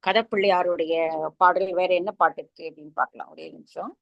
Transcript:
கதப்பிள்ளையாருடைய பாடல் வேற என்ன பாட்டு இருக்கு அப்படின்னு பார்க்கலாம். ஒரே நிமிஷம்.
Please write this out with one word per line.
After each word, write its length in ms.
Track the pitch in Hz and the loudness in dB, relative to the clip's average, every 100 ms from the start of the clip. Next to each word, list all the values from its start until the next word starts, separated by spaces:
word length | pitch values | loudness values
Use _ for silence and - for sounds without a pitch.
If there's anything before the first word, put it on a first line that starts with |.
| - | 2
கதப்பிள்ளையாருடைய 840 | 196 226 208 202 180 180 170 160 165 160 160 156 - | 0 0 0 2 2 2 -2 -2 0 -2 -2 -6 4
பாடல் 360 | 180 180 190 | 4 4 -2
வேற 220 | 175 185 180 | -2 0 0
என்ன 160 | 185 | -2
பாட்டு 300 | 202 160 147 | 0 0 0
இருக்கு 220 | 156 _ 165 | -18 _ -16
அப்படின்னு 240 | 156 151 | -16 -16
பார்க்கலாம். 360 | 156 139 - - | -6 -6 -6 -18
ஒரே 200 | 156 160 | -16 -18
நிமிஷம். 480 | 160 156 - 202 370 | -18 -20 -14 -14 -16